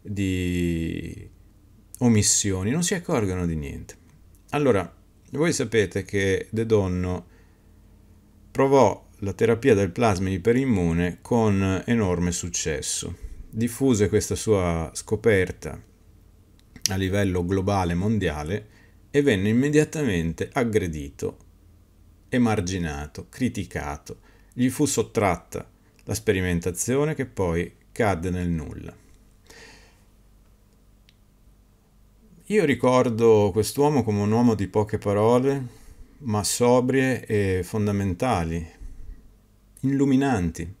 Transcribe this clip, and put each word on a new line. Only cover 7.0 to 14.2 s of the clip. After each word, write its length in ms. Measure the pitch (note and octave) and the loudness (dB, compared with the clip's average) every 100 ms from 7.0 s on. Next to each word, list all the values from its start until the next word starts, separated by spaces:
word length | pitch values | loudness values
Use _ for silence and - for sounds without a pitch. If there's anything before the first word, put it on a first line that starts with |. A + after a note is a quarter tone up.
| F2+ F2+ - - - _ - - - - - - _ - - | -2 -6 -10 -20 -20 _ -20 -20 -20 -20 -20 -20 _ -20 -10
provò 560 | - C3+ C#3 G#2+ - - - | 0 4 6 6 2 -12 -10
la 140 | G2 | -8
terapia 420 | F#2+ A2+ A2+ C3 | 0 2 2 4
del 160 | G#2 G2 | 4 2
plasma 400 | E2+ A#2+ F#2 F#2+ | 0 0 0 -2
iperimmune 880 | F#2+ G2+ A#2+ C3+ G2+ F2 E2 F2+ F2 | 0 2 2 2 2 2 2 -2 -4
con 600 | - A#2+ A2 G2 F#2+ F#2 | -2 0 2 2 0 -2
enorme 460 | - A#2 G2 F2 F2+ | 0 0 2 0 0
successo. 840 | E2+ F2 - E2+ D2 - - E2+ F2 - - - | -2 -6 -6 -4 -4 -4 -6 -8 -10 -14 -16 -12
Diffuse 580 | A2 A#2 - C3+ A2 G2 | -4 -4 0 2 2 2
questa 280 | G#2+ | 2